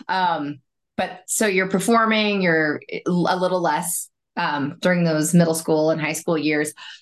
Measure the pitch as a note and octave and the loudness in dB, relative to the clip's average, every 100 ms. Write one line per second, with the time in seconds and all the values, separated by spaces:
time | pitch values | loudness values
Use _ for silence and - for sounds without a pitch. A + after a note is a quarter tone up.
0 | - F#3 F3+ D#3+ C#3+ C#3+ _ _ _ - | -4 0 0 0 -4 -10 _ _ _ -6
1 | F#3 - - - A3 F#3 F#3 G3 E3+ A3+ | -6 -8 -6 -2 0 0 0 0 2 2
2 | A3 G#3+ G#3 G3+ F3+ D#3+ D3+ - - - | 4 2 2 0 2 2 0 -2 -8 -8
3 | - F3+ E3 F#3 F3+ F3+ E3 D3+ F3 - | -2 0 0 0 0 0 0 -2 -4 -6
4 | - _ _ - E3+ C#3+ C#3 - F3+ F3 | -8 _ _ -6 -4 -2 -4 -2 0 2
5 | E3 D#3 D3+ F3 E3 D#3+ - D#3 D#3 D#3+ | 2 2 2 4 4 2 0 2 2 0
6 | D3+ D#3 - D#3 D3+ D3+ D3+ - - - | -2 -4 -2 -2 0 0 -2 -6 -18 -14